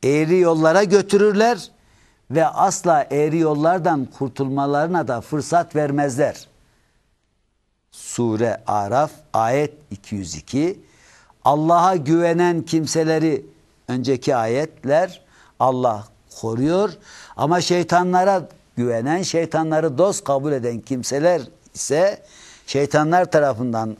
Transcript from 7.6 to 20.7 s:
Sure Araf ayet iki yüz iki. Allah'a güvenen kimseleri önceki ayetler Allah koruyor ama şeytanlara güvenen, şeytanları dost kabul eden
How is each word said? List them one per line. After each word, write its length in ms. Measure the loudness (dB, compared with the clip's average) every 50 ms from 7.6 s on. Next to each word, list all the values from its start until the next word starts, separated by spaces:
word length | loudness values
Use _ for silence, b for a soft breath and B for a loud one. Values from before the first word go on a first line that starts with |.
| _ _ _ _ _ _
Sure 720 | _ -20 -16 -10 -6 -4 -2 -2 0 0 -2 -2 -2 -4 -4
Araf 440 | -4 -2 -2 -2 0 0 0 0 -2 -4 -16 _ _ -2
ayet 400 | -2 0 0 0 0 -2 -4 -6 -14 _ _
iki 240 | -18 -18 -12 -10 -10
yüz 200 | -8 -8 -10 -12
iki. 440 | -14 -12 -6 -4 -2 -2 -2 -4 -8 b b b b b b b b b b b _ 0
Allah'a 500 | 0 0 2 2 2 4 4 4 2 2
güvenen 680 | 0 0 0 0 2 2 2 2 2 2 0 0 -2
kimseleri 840 | -4 -2 -2 -2 -2 -2 -2 -2 0 0 0 0 0 0 -2 -2 -6 -12 _ _ _ _ _ _ _
önceki 480 | -8 -6 -4 -2 -2 -2 0 0 0 0
ayetler 840 | 0 0 0 0 -2 -2 -4 -8 -10 -4 0 0 0 0 -2 -6 -16 b b b b b b b _
Allah 480 | 0 0 2 2 0 0 -2 -2 -10 -16 _ _ _ _ -16 -10
koruyor 520 | -8 -6 -4 -2 0 0 0 0 0 -2 -4 B B B B B B B B
ama 240 | -4 -2 0 0 0
şeytanlara 880 | 0 0 0 0 0 2 2 2 2 2 2 2 2 2 2 0 -2 -8 -16 _ _ _ _
güvenen, 460 | -4 -2 -2 -2 -2 -2 -2 -2 -2
şeytanları 760 | -2 -2 -2 -2 -2 -2 -2 -2 -2 0 0 0 0 0 2
dost 260 | 2 2 2 2 -2 -2
kabul 280 | -2 -2 -2 0 -2
eden 280 | -4 -2 -4 -4